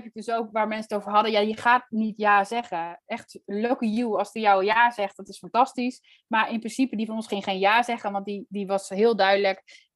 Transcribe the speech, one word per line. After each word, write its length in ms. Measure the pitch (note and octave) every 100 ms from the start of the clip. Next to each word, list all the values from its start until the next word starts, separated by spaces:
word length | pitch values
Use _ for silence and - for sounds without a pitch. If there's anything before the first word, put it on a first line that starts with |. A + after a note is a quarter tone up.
| A3+
ik 80 |
dus 160 | A3 A#3
ook 200 | A3+ A3
waar 160 | A3 G#3+
mensen 200 | G#3+ A3
het 100 | G#3
over 140 | G3+
hadden. 200 | G#3 A3
Ja, 80 | G#3+
je 180 | G#3+ A3
gaat 280 | A#3+ B3 -
niet 280 | A3 A3 G#3+
ja 260 | G#3 G3+
zeggen. 580 | G3 A#3 A#3 E3+ E3+ F3 -
Echt, 360 | A#3+ - - -
lucky 400 | G3+ A#3 C4 A3+
you, 320 | A3 A#3+ F#3+
als 140 | G3+
die 100 | A3+
jou 240 | G#3+ G3 G3+
ja 260 | A3+ A#3+
zegt, 260 | A3 G3 -
dat 100 | G3
is 80 | -
fantastisch. 880 | F3+ A3+ C4 - B3 - _ _ -
Maar 240 | A3 -
in 80 | A3+
principe, 360 | A3+ - C4 G#3
die 100 | G#3+
van 100 | A3
ons 120 | A3
ging 160 | G3+
geen 160 | G3+ F#3+
ja 240 | G3 A3+
zeggen, 280 | A#3+ A#3 G#3
want 140 | G3 G3+
die, 200 | G3+ -
die 180 | G3+ F#3+
was 220 | G3 -
heel 260 | F#3+ A#3 G3+
duidelijk. 760 | F#3+ G3+ G3 F#3+ _ - _